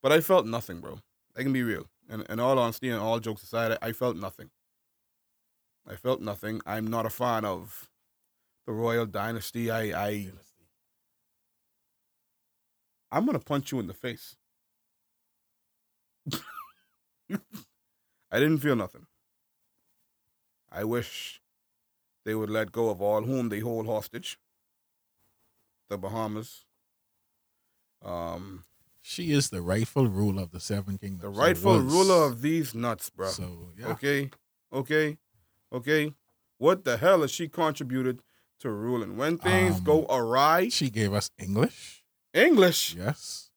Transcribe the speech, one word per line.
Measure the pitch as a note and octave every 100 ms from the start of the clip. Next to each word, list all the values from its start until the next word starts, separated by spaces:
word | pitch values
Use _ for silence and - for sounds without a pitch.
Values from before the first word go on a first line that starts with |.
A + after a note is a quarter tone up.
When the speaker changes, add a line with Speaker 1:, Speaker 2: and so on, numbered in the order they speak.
Speaker 1:
But | C3+
I | D#3
felt | D#3 F#3 A2
nothing, | A#2 - E2+
bro. | C#2 C#2 _ _ _ -
I |
can | C3+
be | C3
real. | B2 G2 - _ _
And | A2 -
in | A2
all | B2 C3
honesty | A#2 A2+ C3
and | A2+
all | G#2+ A#2
jokes | A2+ G#2+
aside, | - A#2 A2+ A2+
I, | A2+
I |
felt | A2 B2 F2
nothing. | G2 - - _ _ _ _ _ _ _ _ _ _ _ _ _ -
I | G#2+
felt | B2 C3
nothing. | G#2+ G2+ G#2+ A2 -
I'm | G#2+ A2
not | A#2 A2
a |
fan | - B2 A2+ G#2+
of | F2+ F2 - - _ _ _ _ _ _ _ -
the |
royal | A2 A#2 A#2 A2+
dynasty. | G2+ G#2+ A#2 - A#2 A#2
I, | A2+
I, | G#2+ E2 G#2 G#2
Speaker 2:
Dynasty. | F#2+ F#2 _ _ _ _ _ _ _ _ _ _ _ _ _ _ _ _ _ _ _ _ _ _ _ _ _ _ _
Speaker 1:
I'm | C#3 A#3+
gonna | F3+
punch | - C#3+ C3+
you | C3+
in | A#2
the |
face. | - B2 A2+ - - _ _ _ _ _ _ _ _ _ _ _ _ _ _ _ _ _ _ -
<laughs> | - - C6+ - _ _ _ _ _ _
I | G3 _ G#3+ - _ _ _ _ _ _ A2+
didn't | D3+ D#3
feel | C#3+ B2
nothing. | F#2 - - _ _ _ _ _ _ _ _ _ _ _ _ _ _ _ _
I | -
wish | G#2+ A#2+ A2+ - - - _ _ _ _ _ _ _ _ G#2
they | A2
would | G#2+
let | A2 G#2
go | A2+ A2+
of | F#2+
all | G2+ G#2+
whom | A2 C3 A#2+
they | G#2
hold | A#2 A2+ A2
hostage. | A2 - A#2 - - _ _ _ _ _ _ _ _ _ _ _ _ _ _ _
The | G2+
Bahamas. | F#2+ A2+ A2 G#2+ A2+ - _ _ _ _ _ _ _ _ _ _ _ _ _ _ G2+
Um, | F2 E2+ F2 G2 F#2 - _ _ _
Speaker 2:
She | - - F3
is | D3 -
the | F#2+
rightful | F2 G2+ A2+ C#3+ B2
ruler | F#2+ G#2 G2
of | F2
the | F2
Seven | - G2+ G2 G2
Kingdoms. | G2+ F#2+
Speaker 1:
the | G2
Speaker 2:
So | G2+ D#3
Speaker 1:
rightful | E3+ F#3+ E3
Speaker 2:
was. | C3
Speaker 1:
ruler | E3 F#3+ F3+ D3
of | A#2
these | C#3+ E3 C3+ A2+
nuts, | A#2+ A2 -
bruh. | - F#2+
Speaker 2:
So, | F#2 F2+ E2+ F2 F2
yeah. | A2+
Speaker 1:
Okay? | A2 C#3 C#3+ C#3 - _ _ _
Okay? | B2+ B2+ D3+ D3+ D3+ _ _ _ _ _
Okay? | B2+ B2 D#3 D3+ D3 _ _ _ _
What | C#3 F#3+
the | D#3+ A#2
hell | E3 F#3+
has | C#3+
she | - E3
contributed | - D#3+ D3 C3+ B2+ B2+ B2 _ _ _ _
to | B2+
ruling? | G#2 A2+ A#2+ G2+ G2
When | D3 E3
things | F3+ F#3 F#3 F#2
Speaker 2:
Um, |
Speaker 1:
go | F2+ D3 D#3+
awry. | C3 A2+ B2+ C#3+ E3+ F#3
Speaker 2:
she | - C3+
gave | A2 G#2
us | G2+ - _
English. | F#2 G2+ D3 - - - _ _ _
Speaker 1:
English? | - F#4+ C#4 F3+ D#3 - E2+
Speaker 2:
Yes. | G2 D3+ - - -